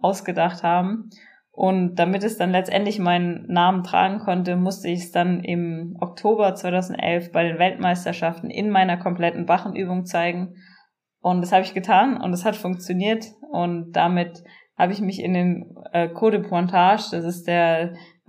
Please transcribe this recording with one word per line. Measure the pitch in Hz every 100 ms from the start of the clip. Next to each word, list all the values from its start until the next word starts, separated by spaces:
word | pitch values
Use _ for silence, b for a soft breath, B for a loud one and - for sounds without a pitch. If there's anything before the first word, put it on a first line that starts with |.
ausgedacht | 190 196 - 170 170 180
haben. | 170 175 185 226 - B B B B
Und | - 190 190 180 175
damit | 175 196 208
es | 220
dann | 180
letztendlich | 185 185 196 208 208
meinen | 175 175 175 170 -
Namen | 175 180 185
tragen | 180 180 185 208
konnte, | 196 180 180 180
musste | 180 185 180
ich's | 175 175
dann | 175 175 175
im | 175 175 170 165 170 180
Oktober | 175 - 208 220 202
zweitausendelf | 185 180 180 185 - - 170 175
bei | 175
den | 170 165
Weltmeisterschaften | 180 185 185 180 175 175 165 170 -
in | - 208
meiner | 196 185 180
kompletten | 180 175 170 170 170
Bachenübung | 180 208 185 185 180
zeigen. | 180 175 170 175 180 B B B B _ _ _
Und | 180 180
das | 175
habe | 190
ich | -
getan | 190 185 190 247 240
und | 180
es | 175
hat | 220 214
funktioniert. | 180 180 - 175 202 226 - - -
Und | 285 175 170 170
damit | - 170 180 175 - B B B -
habe | 180
ich | 202
mich | 196 190
in | 180
den, | 180 180 175 - - -
äh, | 170 165
Code | 170 220 214
de | 175
Pointage, | 175 180 185 180 214 -
das | 170
ist | 170 175 175
der, | 175 170 165 175 175 B B